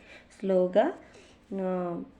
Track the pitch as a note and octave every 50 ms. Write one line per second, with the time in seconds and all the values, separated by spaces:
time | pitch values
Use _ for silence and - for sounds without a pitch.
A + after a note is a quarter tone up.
0 | - - - - - _ - - - F#3+ F#3+ F#3 F3+ F3+ F#3 G3+ A#3+ E4 G4+ -
1 | - - - - - - - - _ _ G3+ F#3+ F#3+ F#3 F#3 F3+ F3+ F3 E3+ F3
2 | - - - -